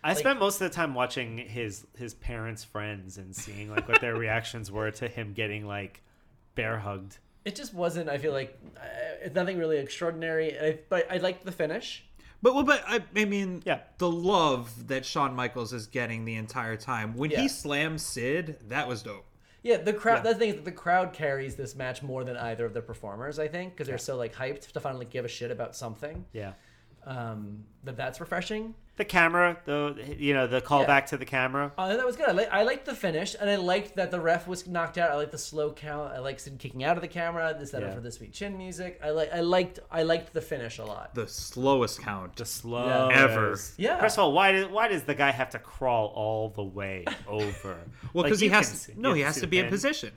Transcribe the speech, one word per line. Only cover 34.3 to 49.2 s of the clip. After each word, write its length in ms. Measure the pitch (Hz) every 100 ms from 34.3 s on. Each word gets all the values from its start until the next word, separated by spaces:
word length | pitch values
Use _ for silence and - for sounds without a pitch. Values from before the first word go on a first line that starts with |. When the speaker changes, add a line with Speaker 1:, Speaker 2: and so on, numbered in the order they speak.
| 170 180
Speaker 2:
was 180 | 180 180
knocked 320 | 175 165 175
out. 140 | 170
I 20 |
liked 160 | 147 151
the 80 | 156
slow 340 | - 151 151
count. 400 | 151 151 147 143
I 60 | 127
liked 220 | 131 135
Sid 180 | - 131
kicking 240 | 127 127
out 140 | 139 170
of 40 |
the 80 | 170
camera 480 | 175 170 170 160 156
instead 240 | 127 131
Speaker 1:
Yeah. 60 | 101
Speaker 2:
of 40 |
for 60 | 98
the 100 | 120
sweet 220 | - 107
chin 260 | - 202 190
music. 400 | 185 165 180 180
I 100 | 151
li-, 180 | 156 156
I 80 | 170
liked, 380 | 170 180 180 - -
I 120 | 165
liked 320 | 165 165 170
the 60 | 165
finish 380 | 156 143 117 113
a 60 |
lot. 300 | 107 101 -
Speaker 3:
The 140 | 123 107
slowest 760 | - - - 131 135 117 -
count 320 | - 98 92 -
Speaker 1:
The 80 |
slowest. 680 | 117 - 117 120 123 127 131 131
Speaker 2:
Yeah. 60 |
Speaker 3:
ever. 340 | 135 110 104 95 - -
Speaker 2:
Yeah. 240 | 214 349
Speaker 1:
First 160 | 220 214
of 60 |
all, 80 | 175
why 180 | 151 196
does, 160 | 190 190
why 220 | 202 226
does 160 | 185
the 100 | 127
guy 160 | 139 139
have 200 | 123 127
to 100 | 123
crawl 480 | - - 127 120 107
all 400 | - 107 110 110
the 140 | 104
way 400 | 98 98 98 95 87 -
Speaker 2:
<laughs> 120 | -
Speaker 1:
over? 500 | 107 104 95 98 85 85 - -
Speaker 3:
Well, 120 | 170
Speaker 1:
Like, 80 | 165
Speaker 3:
'cause 80 | 208
he 60 | 202
Speaker 1:
you 40 |
can 80 | 208
Speaker 3:
has, 40 | - -
Speaker 1:
see, 120 | - 110
Speaker 3:
no, 140 | 254
Speaker 1:
you 40 |
Speaker 3:
he 60 | 165